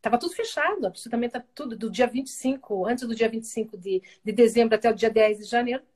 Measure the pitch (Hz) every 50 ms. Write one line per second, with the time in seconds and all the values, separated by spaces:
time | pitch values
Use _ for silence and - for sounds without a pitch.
0 | - 220 226 240 - 349 - - 453 440 - - 294 339 427 403 254 185 170 -
1 | - 233 240 233 240 240 - 240 233 _ _ - 294 254 226 - 226 220 185 180
2 | 247 233 220 254 269 - - - - 254 269 269 - - 208 190 180 208 247 254
3 | 262 233 226 220 226 220 226 226 226 - - 233 220 220 - 190 175 196 190 185
4 | _ - - _ _ 208 208 214 240 220 226 233 233 226 226 214 - 233 220 220
5 | 226 226 220 220 220 214 214 208 214 - - 240 247 240 240 269 - _ _